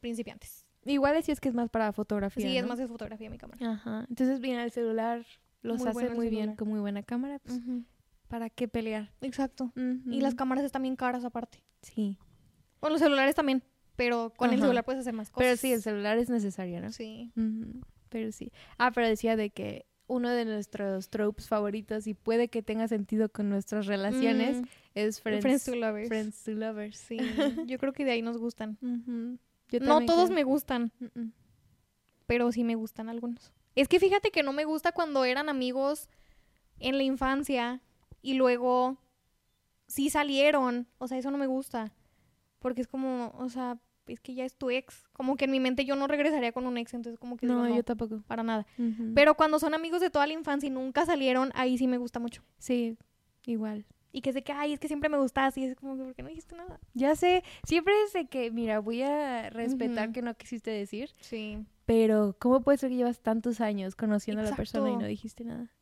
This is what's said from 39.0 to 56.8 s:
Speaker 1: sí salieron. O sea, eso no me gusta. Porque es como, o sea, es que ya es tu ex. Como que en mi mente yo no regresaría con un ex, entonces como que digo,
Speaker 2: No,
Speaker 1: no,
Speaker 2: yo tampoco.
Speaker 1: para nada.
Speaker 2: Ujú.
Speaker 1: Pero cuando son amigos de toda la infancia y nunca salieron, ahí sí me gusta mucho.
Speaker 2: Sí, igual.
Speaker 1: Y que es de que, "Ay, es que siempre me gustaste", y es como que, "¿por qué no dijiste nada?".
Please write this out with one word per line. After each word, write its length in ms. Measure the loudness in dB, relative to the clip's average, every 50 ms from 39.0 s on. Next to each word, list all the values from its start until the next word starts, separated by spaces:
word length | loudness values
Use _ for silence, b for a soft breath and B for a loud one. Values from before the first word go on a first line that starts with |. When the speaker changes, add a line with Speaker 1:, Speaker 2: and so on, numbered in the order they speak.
| _ _ _ _ _ _ _ _ _ _ _ _ _ _ _ _ _
Speaker 1:
sí 220 | _ -4 -2 0 2
salieron. 800 | 2 2 0 2 2 4 4 6 6 4 2 2 0 -2 -6 _ _
O 100 | _ -8
sea, 100 | -6 -6
eso 140 | -4 -4 -4
no 60 | -2
me 100 | -2 -2
gusta. 460 | -2 -2 -2 -4 -4 -6 -6 -6 -6 _ _ _ _ _ _ _ _ _ _ _ _ _ _
Porque 220 | -4 -4 -2 -2
es 60 | -6
como, 460 | -6 -6 -6 -4 -4 -4 -4 -6 -8 -8
o 120 | -8 -10 -8
sea, 300 | -6 -6 -6 -6 -8 -10 _ _ _ _ _
es 120 | -16 -16 -14
que 140 | _ -14 -8
ya 120 | -8 -8
es 100 | -8 _
tu 140 | _ -4 -2
ex. 380 | -2 -2 -4 -6 -20 -20 _ _ _
Como 220 | -6 -2 -2 0
que 100 | 0 0
en 60 | 2
mi 80 | 2 2
mente 260 | 2 2 0 0 0
yo 100 | 0 0
no 120 | 0 0
regresaría 440 | 0 0 2 4 2 4 2 0 0
con 160 | -2 -2 -4
un 100 | -2 -4
ex, 160 | -4 -6 -6 -8
entonces 260 | -10 -10 -10 -12 -12
como 180 | -10 -12 -8
que 100 | -4 0
digo, 120 | 0 2 2
Speaker 2:
No, 100 | 2 2
Speaker 1:
no, 60 | 2
Speaker 2:
yo 80 | 2 2
tampoco. 380 | 0 -2 -4 -2 -6 -6 -8 -8
Speaker 1:
para 160 | _ -6 -4 -2
nada. 220 | -2 -2 -2 -4 b b
Speaker 2:
Ujú. 360 | b -2 -2 -2 -2 -4 2 6
Speaker 1:
Pero 200 | 8 8 8 8
cuando 220 | 6 6 4 4 2
son 140 | 2 2 0
amigos 280 | 0 -2 -2 0 0
de 80 | 0 2
toda 180 | 2 2 2
la 60 | 2 0
infancia 340 | -6 -4 -2 -2 -2 -2
y 40 | -4
nunca 340 | -4 -4 -4 -2 2 2 2
salieron, 460 | 4 2 2 4 2 4 2 2 0 0
ahí 220 | 0 0 2 2
sí 100 | 2 2
me 100 | 2 0
gusta 220 | 0 -2 -4 -6 -6
mucho. 240 | -6 -6 -8 -10 _ _ _
Speaker 2:
Sí, 400 | _ -2 0 0 0 2 -2 -4 -8 -14 _ _ _ _ _ _ _ _
igual. 400 | -6 -4 -4 -4 -4 -6 -8 -10 _ -20 _ _ _ -10
Speaker 1:
Y 60 | -4
que 100 | -2 -2
es 40 | -2
de 80 | -2 -4
que, 80 | -6
"Ay, 220 | -6 -4 -2 -2 -2
es 60 | -4
que 80 | -4 -4
siempre 180 | -4 -2 0 0
me 80 | 2
gustaste", 440 | 2 2 2 2 2 2 2 0 0
y 20 | -4
es 120 | -4 -6
como 180 | _ -10 -10 -8
que, 80 | -8 -8
"¿por 100 | -10 -10
qué 80 | -12
no 60 | -12
dijiste 260 | -12 -12 -16 -16 _ -18
nada?". 280 | -16 -16 -16 -16 -18